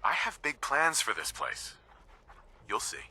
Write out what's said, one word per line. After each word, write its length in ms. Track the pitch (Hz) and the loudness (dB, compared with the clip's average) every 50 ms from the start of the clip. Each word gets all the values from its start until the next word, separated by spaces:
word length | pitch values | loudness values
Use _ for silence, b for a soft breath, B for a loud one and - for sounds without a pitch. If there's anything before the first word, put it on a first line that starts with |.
I 120 | - - 156 | 4 2 2
have 280 | - - 233 - - | 2 0 -2 -4 -2
big 200 | - 151 151 - | -4 -4 -2 -2
plans 400 | - - 139 147 160 165 160 - | -2 0 2 4 4 4 4 4
for 120 | - - 107 | 2 2 0
this 180 | 80 78 - | 0 -2 -4
place. 440 | - - - 62 - - - - - - - - - - - - - - - - - - - - - - - - | -4 -4 -4 -4 -4 -6 -8 -12 -14 -16 -20 -20 -20 -20 -20 -20 -20 -20 -20 -20 -20 -20 -20 -20 -20 -20 -8 -2
You'll 100 | 101 107 | -2 -2
see. 180 | - - - 71 67 - | 0 -2 -6 -8 -10 -12